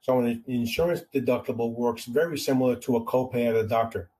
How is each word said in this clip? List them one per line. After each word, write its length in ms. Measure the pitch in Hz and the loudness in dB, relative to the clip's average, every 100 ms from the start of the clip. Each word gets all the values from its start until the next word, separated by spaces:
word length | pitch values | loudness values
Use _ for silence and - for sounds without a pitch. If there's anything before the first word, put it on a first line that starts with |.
So 180 | - 127 | 2 2
an 240 | 120 117 - | 2 -2 -4
insurance 560 | 123 117 - 170 170 - | -2 -2 0 2 0 -2
deductible 640 | 139 120 123 - 117 117 | -2 0 0 -2 -2 -2
works 300 | 117 120 117 | 0 -2 -2
very 340 | - 123 170 147 | -2 0 0 -2
similar 380 | - 131 127 120 | 0 2 2 0
to 200 | - 120 | 0 -2
a 80 | |
copay 440 | 113 127 123 123 120 | 2 0 0 0 2
at 80 | 113 | 2
a 100 | 110 | 2
doctor. 440 | 113 113 101 90 _ | 0 0 -4 -10 _